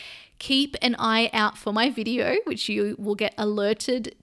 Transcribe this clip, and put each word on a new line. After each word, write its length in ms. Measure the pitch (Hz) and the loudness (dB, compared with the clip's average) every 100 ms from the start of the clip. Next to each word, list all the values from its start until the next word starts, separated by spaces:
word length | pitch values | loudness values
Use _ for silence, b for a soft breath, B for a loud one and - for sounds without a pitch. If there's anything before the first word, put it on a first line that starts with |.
| B B B - | B B B -10
Keep 380 | - 269 277 - | 0 2 2 0
an 140 | 247 233 | 0 2
eye 320 | 226 220 233 | 2 2 2
out 240 | 220 214 - | 2 0 -2
for 160 | - | -2
my 160 | 208 233 | 2 2
video, 480 | 226 220 240 - 392 | 0 -2 0 2 0
which 240 | 453 226 - | 0 -4 -2
you 260 | 208 202 - | 0 0 -2
will 160 | 202 | -4
get 200 | 208 214 - | -2 -2 -2
alerted 760 | 214 208 202 220 - 254 214 - | -2 2 2 0 0 -2 -4 -8